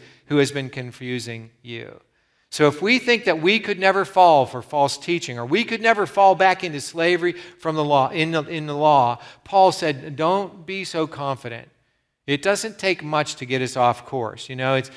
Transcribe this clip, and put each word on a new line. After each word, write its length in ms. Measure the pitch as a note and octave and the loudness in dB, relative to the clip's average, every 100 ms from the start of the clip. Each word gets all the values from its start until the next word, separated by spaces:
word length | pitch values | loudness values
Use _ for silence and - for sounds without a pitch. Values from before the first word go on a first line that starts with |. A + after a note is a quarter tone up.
| - _ - | -20 _ -2
who 100 | D3 | 0
has 160 | C#3 | 2
been 180 | C#3 C3 | -2 -10
confusing 800 | C3 B2 - B2+ B2 A2+ A2+ A2+ _ | -10 -14 -12 -8 -8 -8 -14 -16 _
you. 380 | A#2+ A#2 A#2 - _ _ _ _ _ | -16 -16 -16 -20 _ _ _ _ _
So 180 | - D3 | 2 2
if 140 | D3 | 2
we 160 | G3 B3 | 0 0
think 260 | B3 A#3 | 2 0
that 160 | G3 D#3+ | 2 0
we 180 | E3+ A3 | 2 0
could 200 | G#3+ F#3 | 0 0
never 260 | F#3+ F#3+ | 2 2
fall 420 | F#3+ F#3+ F3+ D3 A#2+ | 0 4 6 6 2
for 160 | B2+ | -6
false 360 | - D3 C#3 - | -6 -2 -2 -2
teaching, 400 | - E3+ C#3 A#2+ | -4 -4 -4 -10
or 80 | B2 | -4
we 180 | G3+ | -2
could 160 | A#3 A3+ | -2 -2
never 260 | A3+ G#3+ F#3 | 0 2 0
fall 280 | G3 G3 | 4 4
back 280 | F3 F#3+ F3+ | 6 4 2
into 180 | F3+ C#3+ | -4 -8
slavery 520 | - E3 E3+ F3 F3 | -8 -2 0 2 0
from 440 | E3+ - - D#3+ D#3 | -4 -14 -10 -4 -2
the 80 | |
law, 260 | D3 C#3+ C3 | 2 2 2
in 200 | E3 D#3+ | 0 -2
the, 120 | E3 | -2
in 240 | C#3+ E3 D3+ | -4 -8 -6
the 100 | D3 | 0
law, 420 | D3+ C#3+ A#2+ A#2+ - - | 4 6 4 0 -10 -20
Paul 300 | - G3 F#3+ | 0 4 6
said, 440 | - D#3+ C3+ D#3 C#3 | 4 -2 -4 -8 -4
"Don't 500 | D#3+ G3 F#3+ F#3+ D#3+ | 0 0 -4 -12 -12
be 180 | G3 | -10
so 220 | F3 E3 D#3 | -6 -4 -4
confident." 640 | C#3+ C#3 C3 A#2+ A#2 - _ _ _ _ _ - | -6 -6 -6 -10 -14 -18 _ _ _ _ _ -4
It 160 | C#3+ | -2
doesn't 360 | G3 G3+ A3 A3 | 0 -2 -4 -4
take 240 | F#3+ F3 | -4 -2
much 340 | D3+ D3+ D3 - | -2 -4 -4 -6
to 100 | B2 | -6
get 160 | C3 | -4
us 140 | B2 C3 | -4 2
off 300 | A#2+ A#2 - | 2 2 -4
course. 420 | C3 A2 - - | -6 -6 -10 -14
You 60 | |
know, 220 | B2+ C3 C3+ | -4 0 0
it's 140 | C3 | -2